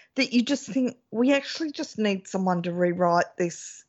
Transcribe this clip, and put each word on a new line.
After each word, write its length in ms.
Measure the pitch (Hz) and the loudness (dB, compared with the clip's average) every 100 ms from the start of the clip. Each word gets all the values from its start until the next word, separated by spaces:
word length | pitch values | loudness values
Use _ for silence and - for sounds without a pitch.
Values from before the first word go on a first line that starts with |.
| _ | _
that 180 | - 233 | -2 2
you 100 | 240 | 2
just 260 | 226 277 - | 2 -2 -2
think, 280 | 262 247 - _ | -2 -2 -4 _
"We 220 | 220 254 | 0 4
actually 380 | 277 269 - 320 | 4 0 -6 -6
just 260 | - - - | -6 -10 -2
need 300 | 214 190 - | 0 0 -4
someone 340 | 196 185 175 | -2 0 0
to 80 | 175 | -2
rewrite 640 | 175 175 175 175 175 170 - | 0 0 2 2 4 0 -2
this 460 | 175 - - - | -4 -4 -16 -20